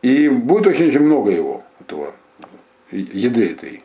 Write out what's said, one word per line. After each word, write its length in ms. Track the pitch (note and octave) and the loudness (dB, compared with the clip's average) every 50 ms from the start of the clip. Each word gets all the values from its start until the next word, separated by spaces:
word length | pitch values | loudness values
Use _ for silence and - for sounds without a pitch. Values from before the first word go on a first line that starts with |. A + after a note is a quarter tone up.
| - | 2
И 260 | B2 C3 C#3+ D3+ D3 | 2 2 2 2 2
будет 380 | C3+ A#2+ A#2 B2+ F3 G#3+ G#3+ | 2 0 2 2 2 4 4
очень-очень 340 | G3+ D#3+ C#3+ E3+ D#3+ C3+ C#3+ | 2 2 2 0 2 2 2
много 300 | D3 D3+ D#3 C3+ A2 G#2 | 4 4 2 2 2 0
его, 320 | F#2 E2 D#2 C2+ - - - - _ _ | 0 0 -2 -4 -6 -10 -12 -20 _ _
этого, 320 | - _ - D2+ D2 C#2+ - - _ _ _ _ - - - - _ _ _ _ _ _ | -20 _ -12 -12 -12 -12 -14 -18 _ _ _ _ -20 -20 -20 -20 _ _ _ _ _ _
е-, 180 | - G2 F#2+ - - | -10 -10 -10 -8 -6
еды 400 | G2 G#2+ B2 A#2+ A#2 G#2+ F2 D#2 | -4 -2 -2 0 0 0 0 -2
этой. 300 | D2+ - D2 D#2+ - - | -8 -14 -18 -18 -18 -20